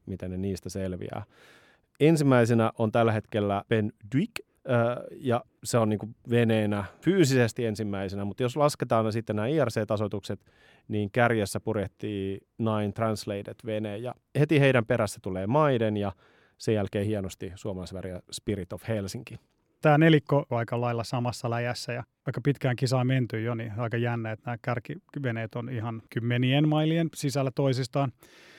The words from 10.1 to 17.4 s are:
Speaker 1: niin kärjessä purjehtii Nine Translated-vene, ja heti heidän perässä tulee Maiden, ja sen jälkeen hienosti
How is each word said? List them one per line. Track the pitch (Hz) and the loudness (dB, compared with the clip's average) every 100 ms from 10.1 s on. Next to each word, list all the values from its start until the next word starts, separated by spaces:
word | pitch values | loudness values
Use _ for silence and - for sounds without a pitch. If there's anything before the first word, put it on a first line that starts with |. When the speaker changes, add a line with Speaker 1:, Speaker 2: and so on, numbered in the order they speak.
| 104 - 98 _ _ _ _ - | -4 -8 -10 _ _ _ _ -6
Speaker 1:
niin | 107 101 | -4 -2
kärjessä | 123 117 113 98 101 | 2 2 4 0 -4
purjehtii | - 107 95 - 107 101 95 98 _ - | -4 -4 -4 -6 -6 -4 -4 -6 _ -4
Nine | 110 107 104 | -2 0 -2
Translated-vene, | 98 110 107 - 101 101 107 113 107 107 101 | -2 -2 -2 -4 -6 -8 -12 -6 -6 -6 -8
ja | 123 - _ 127 | -10 -14 _ 0
heti | 151 151 | 2 4
heidän | 139 127 110 | 6 4 4
perässä | 120 104 - | 2 0 -4
tulee | 101 95 98 | -6 -4 0
Maiden, | 143 151 123 110 104 | 2 4 2 2 0
ja | 101 - _ _ _ - | -4 -6 _ _ _ -8
sen | - 107 | -2 0
jälkeen | 98 104 104 | 0 -2 -2
hienosti | 107 92 - | -2 -6 -10